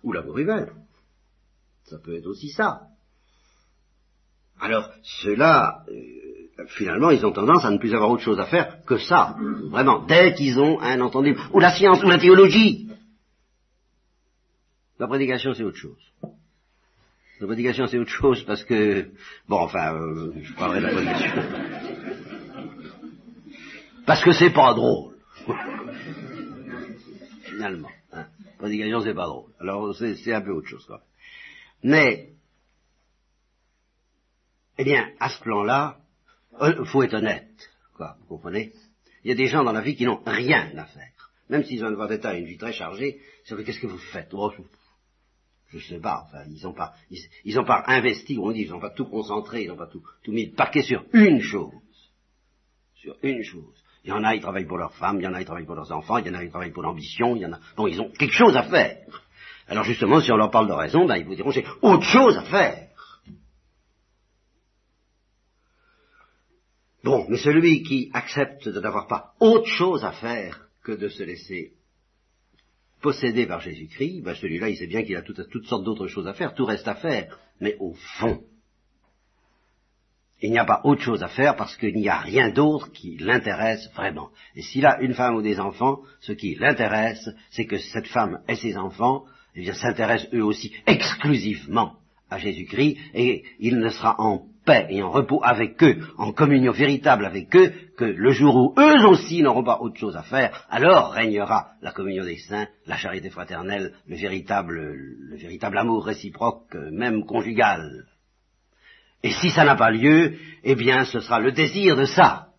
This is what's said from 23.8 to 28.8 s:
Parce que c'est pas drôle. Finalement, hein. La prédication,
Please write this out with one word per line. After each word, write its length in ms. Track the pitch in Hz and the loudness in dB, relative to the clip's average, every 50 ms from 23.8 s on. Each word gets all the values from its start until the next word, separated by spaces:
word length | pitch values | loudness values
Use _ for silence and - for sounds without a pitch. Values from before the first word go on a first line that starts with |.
| - _ _ - - | -20 _ _ -10 0
Parce 160 | - 151 151 | 0 0 4
que 100 | - 180 | 6 4
c'est 200 | 165 - 170 175 | 6 6 6 4
pas 200 | - 156 135 127 | 6 6 4 4
drôle. 440 | 113 113 117 123 - - 71 - - - _ _ _ - - - 113 - - - - - - - - - - - - - - - - - - - - - - - - - - - - - - - - - - - - - | 4 4 2 0 0 -2 -4 -14 -20 -20 _ _ _ -18 -10 -10 -10 -8 -8 -12 -12 -14 -14 -14 -16 -16 -16 -16 -16 -16 -16 -16 -16 -16 -16 -16 -18 -18 -16 -16 -14 -14 -14 -16 -18 -20 -20 -20 -20 -20 -20 -20 -20 -20
Finalement, 480 | - - - 104 107 98 95 85 76 67 - _ _ _ | -20 -16 -14 -12 -10 -10 -10 -12 -14 -18 -20 _ _ _
hein. 160 | - 80 80 - _ _ - | -18 -18 -18 -18 _ _ -20
La 80 | - _ _ | -20 _ _
prédication, 420 | - 104 107 104 | -8 -6 -6 -4